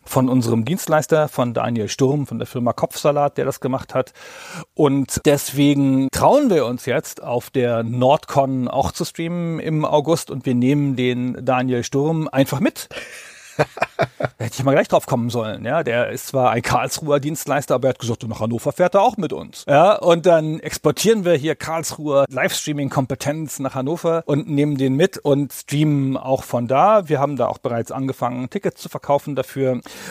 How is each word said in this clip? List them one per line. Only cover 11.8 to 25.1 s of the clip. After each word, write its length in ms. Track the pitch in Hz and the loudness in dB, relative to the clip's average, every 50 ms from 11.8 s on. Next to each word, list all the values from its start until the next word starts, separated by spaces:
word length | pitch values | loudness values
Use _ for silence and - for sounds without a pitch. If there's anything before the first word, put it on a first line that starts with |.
| 110 | -2
Sturm 440 | - - 135 143 156 165 160 156 - | -2 0 0 0 0 0 -2 -2 0
einfach 320 | - 131 135 - - 135 | 0 0 0 2 0 0
mit. 300 | 190 320 - - - - - - - - - - - - - - - - - - - - - - - - - - - - - - | 0 0 -2 -4 -10 -14 -14 -16 -16 -16 -16 -20 -20 -20 -20 -20 -20 -6 -4 -2 -2 -2 -4 -4 -6 -4 -2 -2 -4 -2 -2 -4
Da 280 | - 120 - - 113 | -6 -6 -6 -6 -8
hätte 100 | 110 - - | -8 -6 -2
ich 60 | 127 | 0
mal 100 | 139 135 | 2 2
gleich 140 | 165 214 - | 2 2 2
drauf 180 | - 160 - | 2 0 0
kommen 240 | - 147 123 117 120 | 0 -2 -2 -2 -2
sollen, 360 | 113 120 110 110 101 - 107 | -2 -4 -4 -4 -6 -6 -6
ja. 180 | 113 139 165 170 | -4 -2 -2 -2
Der 260 | 127 117 120 120 104 | 0 0 0 0 -2
ist 180 | 110 127 - - | -4 -8 -8 -4
zwar 240 | - 135 127 117 | 0 2 2 2
ein 100 | 110 120 | 2 2
Karlsruher 580 | 117 - - 123 120 127 - - 160 151 143 143 | 0 0 0 0 0 -2 -6 -6 -2 0 0 0
Dienstleister, 560 | 135 151 156 - - 147 135 147 135 - 147 | 0 -2 -6 -6 -4 -2 -2 -2 0 0 0
aber 120 | 123 127 131 | 0 0 0
er 20 | |
hat 80 | 120 - | -2 -2
gesagt, 240 | - 113 117 - - | -4 -6 -6 -6 -6
"Du, 40 | 110 | -8
nach 120 | 107 - | -6 -4
Hannover 320 | 110 113 117 117 - 147 | -4 -4 -4 -4 -4 -4
fährt 240 | - - 180 175 - | 0 0 2 2 4
er 60 | 196 | 2
auch 160 | 190 190 202 - | 2 2 0 -2
mit 160 | 170 147 - | -4 -6 -6
uns." 320 | 76 82 - - - - - | -8 -10 -12 -16 -8 -2 2
Ja, 280 | 143 143 165 196 208 | 4 6 6 6 4
und 300 | - - 175 170 170 156 | 4 4 4 4 4 6
dann 340 | 180 170 160 156 156 156 165 | 6 6 6 4 0 -4 -6
exportieren 640 | - 151 - - - 156 143 - - 202 226 220 180 | -6 -8 -6 -2 0 0 0 2 2 2 2 2 2
wir 80 | 175 170 | 2 2
hier 220 | 139 135 160 147 | 2 2 -2 -4
Karlsruher 680 | - - - 160 165 151 - - - 151 151 139 139 139 131 | -4 -4 -6 -4 -4 -4 -6 -8 -6 -4 0 2 4 2 2
Livestreaming-Kompetenz 1300 | 135 127 160 - - - - 156 151 143 143 131 - - 131 - 135 - - 139 151 160 160 139 - - | 0 -2 -2 -2 -2 -4 -4 -4 -4 -2 -4 -2 0 -2 -2 -2 -4 -6 -4 -4 -4 -4 -6 -8 -8 -6
nach 160 | 135 131 - | -6 -6 -4
Hannover 480 | 135 127 139 170 165 - 170 165 165 160 | -4 -4 -4 -4 -2 -2 0 0 0 0
und 240 | - 151 143 - - | 0 0 0 0 0
nehmen 280 | 151 143 147 151 147 131 | 0 2 2 2 2 0
den 180 | 135 135 131 | 0 2 2
mit 220 | 139 175 190 | 2 2 2